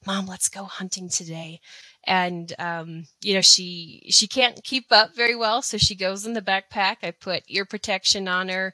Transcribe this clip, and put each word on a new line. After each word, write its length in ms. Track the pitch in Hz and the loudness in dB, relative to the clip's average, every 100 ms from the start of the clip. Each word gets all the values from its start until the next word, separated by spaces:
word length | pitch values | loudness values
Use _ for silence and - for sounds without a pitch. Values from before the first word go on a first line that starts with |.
| - | -4
Mom, 220 | 196 190 | -4 -4
let's 220 | 185 - | -4 -4
go 140 | 196 | -4
hunting 460 | 196 - 190 - 180 | -12 -10 -8 -8 -6
today. 500 | - 170 160 165 165 - - - - - | -6 -6 -10 -12 -16 -20 -20 -20 -12 0
And, 480 | 185 180 175 170 - | 2 2 -2 -8 -8
um, 480 | 170 170 165 165 165 _ | -6 -6 -8 -12 -14 _
you 120 | 202 | 0
know, 80 | 190 | 4
she, 680 | 180 - 180 175 165 - - | 6 6 2 -10 -12 -16 0
she 180 | - 214 | 2 2
can't 360 | - 247 - | 2 2 2
keep 220 | - 262 240 | -4 -6 4
up 220 | 214 220 - | 6 6 4
very 200 | 240 233 | 2 2
well, 260 | 226 226 | 2 0
so 160 | - 208 | 0 2
she 180 | - 190 | 2 2
goes 300 | 190 196 214 | -4 -2 -4
in 80 | |
the 80 | 233 | -4
backpack. 560 | 202 190 - 226 190 220 | 0 0 0 0 0 0
I 80 | 180 | -6
put 320 | 175 - 175 - | -8 -6 -6 -2
ear 180 | 170 196 | -4 -4
protection 600 | 214 - 190 - 208 190 | -6 -4 -2 2 0 2
on 200 | 180 185 | -2 0
her 240 | 185 190 | -2 -4